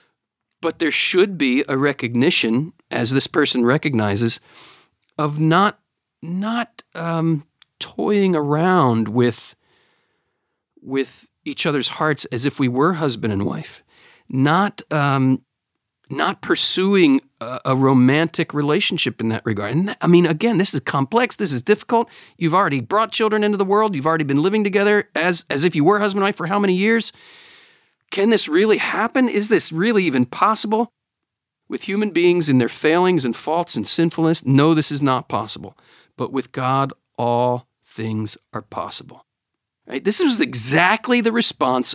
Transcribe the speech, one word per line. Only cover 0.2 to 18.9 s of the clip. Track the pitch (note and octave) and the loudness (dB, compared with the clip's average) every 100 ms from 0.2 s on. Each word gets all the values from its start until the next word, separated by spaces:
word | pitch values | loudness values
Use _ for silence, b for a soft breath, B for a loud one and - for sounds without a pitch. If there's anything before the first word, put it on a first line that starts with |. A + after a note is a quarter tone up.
| _ _ _ _ | _ _ _ _
But | E3 D#3+ | -6 -2
there | D#3 | -2
should | - - F3 G3+ F3 | 0 0 2 2 2
be | C3+ B2+ D3 | 0 2 0
a | C3+ | 0
recognition, | C#3+ C#3 A#2+ A#2+ C#3 - A2+ A#2 D#3+ - _ | 0 0 -2 2 2 2 0 0 -2 -10 _
as | - A#2 | -4 0
this | C3+ - | 0 0
person | - C#3+ B2+ A#2+ | 0 0 2 2
recognizes, | D3+ D#3 A#2+ G#2 G2+ A#2 - B B B B B _ _ - | 2 0 0 0 0 -2 -4 B B B B B _ _ -6
of | D3+ D3 | -4 0
not, | D#3+ E3+ G3+ - _ _ _ _ | 2 2 2 -2 _ _ _ _
not, | D#3+ F3+ G#3+ A#3 A3+ - - | -10 -6 -4 -4 -6 -12 -18
um, | E3+ E3 E3 E3 D#3 - _ _ - | -10 -4 -2 0 -2 -4 _ _ -12
toying | - - G3+ G#3 F#3+ | -10 -4 0 2 2
around | D#3+ D3 D3+ F3+ F#3 C3 A2+ G#2+ | 2 0 0 2 4 4 2 0
with, | A#2 A#2+ - - - _ _ _ _ _ _ _ _ _ _ _ _ | 2 0 0 -12 -20 _ _ _ _ _ _ _ _ _ _ _ _
with | - C3+ C3 - - _ | -6 -4 -4 -10 -20 _
each | D3+ C#3 E3+ | -12 -4 -2
other's | C#3+ A#2 | 0 -2
hearts | - D#3 D3 - | -2 -2 -2 -4
as | B2 C3+ | -4 -2
if | - | 0
we | C3 | 0
were | B2 D#3+ | 2 2
husband | E3+ D3+ A2+ A2+ | 2 -2 -2 -4
and | G2 | -2
wife, | G2+ D#3+ - - _ b b b - | -4 -6 -12 -20 _ b b b -6
not, | C3 C#3+ E3+ G3+ - - | 0 2 2 0 -4 -4
um, | D#3 C#3+ C3+ C3 B2+ _ _ _ _ _ _ - | 0 0 2 2 0 _ _ _ _ _ _ -12
not | C3+ D#3+ F#3+ | -4 -4 -4
pursuing | - F3 - F3 F#3+ G3+ D#3+ C3+ - _ | -2 -2 0 0 2 4 4 2 -2 _
a, | A2+ B2+ | -12 -6
a | C3+ C3 | -2 2
romantic | C3+ C3+ B2+ D3 E3 - D#3+ | 4 6 6 4 0 -4 -4
relationship | D3 D3 D#3+ - | -4 -2 0 0